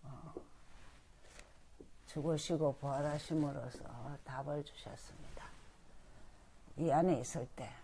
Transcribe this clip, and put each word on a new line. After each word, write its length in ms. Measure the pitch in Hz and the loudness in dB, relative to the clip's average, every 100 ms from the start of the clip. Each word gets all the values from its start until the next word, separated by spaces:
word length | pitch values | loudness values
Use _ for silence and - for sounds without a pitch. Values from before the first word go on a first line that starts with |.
어, 300 | 139 131 156 - - - - - - - - - - - - - - - - - - | -10 -10 -8 -10 -10 -16 -16 -16 -16 -16 -20 -18 -16 -16 -16 -18 -18 -16 -16 -16 -8
죽으시고 720 | 156 147 156 - 165 156 135 | 0 4 4 4 6 6 4
부활하심으로써 1080 | 143 139 147 147 - 160 147 139 120 - - 117 120 143 | 0 2 2 0 2 4 4 2 -4 -6 -8 -6 -6 -6
답을 380 | - 131 139 147 | -6 -4 0 -2
주셨습니다. 840 | 143 - - - - - - - - - - - - - - - - - - - - - | -2 -8 -10 -10 -12 -10 -8 -8 -10 -12 -16 -18 -16 -16 -14 -14 -14 -14 -18 -18 -12 2
이 160 | 160 | 6
안에 260 | 147 180 143 | 8 8 6
있을 280 | 123 - 123 - | 4 -2 -4 -6
때. 120 | 123 - | -10 -10